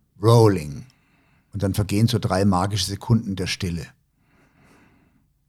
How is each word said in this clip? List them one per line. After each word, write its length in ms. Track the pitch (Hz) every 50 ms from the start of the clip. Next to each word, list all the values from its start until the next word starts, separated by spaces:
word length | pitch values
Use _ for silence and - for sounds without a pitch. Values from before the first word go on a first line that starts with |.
| _ _ _ -
„Rolling.“ 640 | 101 113 117 120 113 104 95 85 73 73 69 64 - _ _ _ _ _ _ _ _ _ _ _ _ _ -
Und 100 | 101 101
dann 100 | 98 92
vergehen 340 | - 101 90 101 104 117
so 120 | 113 117 95
drei 240 | - - 90 92 101
magische 420 | 101 92 90 95 98 104 98 92
Sekunden 520 | 98 101 - - - 110 110 - 98 95
der 100 | 95 90
Stille. 380 | - - - 101 87 87 82 - - _ _ _ _ _ _ _ _ _ _ _ _ _ _ _ _ _ _ _ _ _ _ _ _ _ _ _ _ _ _ _